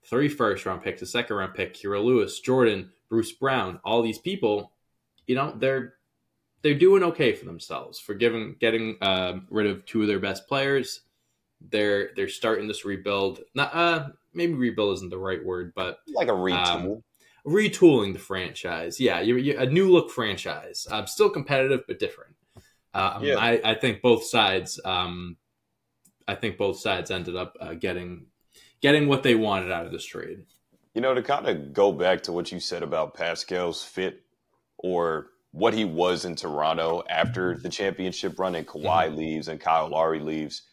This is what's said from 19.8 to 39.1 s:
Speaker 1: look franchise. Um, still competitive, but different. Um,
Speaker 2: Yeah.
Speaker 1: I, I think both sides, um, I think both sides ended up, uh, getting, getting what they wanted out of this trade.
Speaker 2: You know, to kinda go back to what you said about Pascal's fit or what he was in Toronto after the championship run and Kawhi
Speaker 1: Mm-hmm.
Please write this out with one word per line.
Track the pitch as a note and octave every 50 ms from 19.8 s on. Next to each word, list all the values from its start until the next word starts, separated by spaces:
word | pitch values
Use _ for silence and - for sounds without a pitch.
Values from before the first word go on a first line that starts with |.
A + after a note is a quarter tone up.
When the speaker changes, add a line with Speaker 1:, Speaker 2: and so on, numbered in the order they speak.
| G3 F#3+
Speaker 1:
look | F3+ E3 D#3 -
franchise. | - - A#2 G#2+ G2 F2 - F#2 D2+ D2+ - - - - - -
Um, | A2 G#2+ G#2
still | - - - G#3+ G3+
competitive, | - D#3+ C#3+ - C#3+ C3+ C3 C3+ C#3 B2 -
but | - -
different. | - G#2+ - - - - _ _ _ _ _ _ - _ _ _ _ _ _ -
Um, | G2 F#2+ F#2 E2+ G#2 B2+
Speaker 2:
Yeah. | D3 C#3
Speaker 1:
I, | G#2 A2+ A#2 A#2 A2+ A2
I | A2 A2
think | A2 - B2+ G#2 - -
both | B2 A#2 A#2 -
sides, | - - A#2 G#2+ G2 F#2+ F#2+ F2+ - - - -
um, | F#2+ F#2 F2+ F#2 F2+ F2+ F2+ F2+ F2 E2+ _ _ _ _ _ _ _ _ _ _ _ _ _ _ _ _ _ _
I | - G2+
think | - - G#2+ F#2
both | - G2+ F#2+ F2+ -
sides | - G#2+ F#2+ F2+ F2 -
ended | G2 F2+ E2+ F2+ F2
up, | F#2 F#2 F2+ _ -
uh, | F2 D#2+ E2
getting, | E2 - F#2+ F2 F2+ F2+ F2+ F2 E2+ - _ _ _ _ _ _ - - _ _ _
getting | - C#3 D3 D3+ D3
what | C#3+ C#3 B2+ -
they | C3+ A#2
wanted | A2 A2 A2 G2 F#2+ F#2 F2+
out | F2+ E2+ E2+
of | F2+
this | F2 - -
trade. | - - - - - F2 G2+ - _ _ _ _ _ _ _ _ _ _
Speaker 2:
You | A2
know, | B2 C3 C3
to | B2 A#2
kinda | - C#3 - - C3 G2+
go | D#2 C#2+ C#2+ C#2 G#2 G2 G2+
back | F2 C#2+ F2 F#2 F#2 F2 -
to | -
what | E2+ F2 E2 -
you | F#2 F2
said | - - F2+ E2+ E2
about | E2 - D#2+ D#2 D#2 -
Pascal's | - E2+ E2+ E2 - - - F#2 F2+ F2+ E2+ D#2+ - -
fit | - - - F#2 F2+ - - _ _ _ _ _ _ _ _ _ _ _
or | - - F#2 F2+ F2 E2+ E2 D#2+ D#2 D2 - _ _ _ _
what | - D#2 G2+ A#2 A2
he | A2 A2
was | F#2 D#2+ E2 F2 F2+ F2+ E2 E2+
in | F2+ E2
Toronto | D2+ - E2+ D2+ D2 D2+ D#2+ E2 D#2+ E2 E2 E2 F2 - -
after | F2+ - F2 A#2+ A#2+ F#2 F2+ F2+ E2+
the | - -
championship | F#2 - - G2+ G2 F#2+ - F#2 F#2 F2 - - F#2+ D#2 -
run | F#2 F#2 F2
and | E2 D2+
Kawhi | - - D#2 D2+ D#2+ D#2+ E2 D#2+
Speaker 1:
Mm-hmm. | D#2+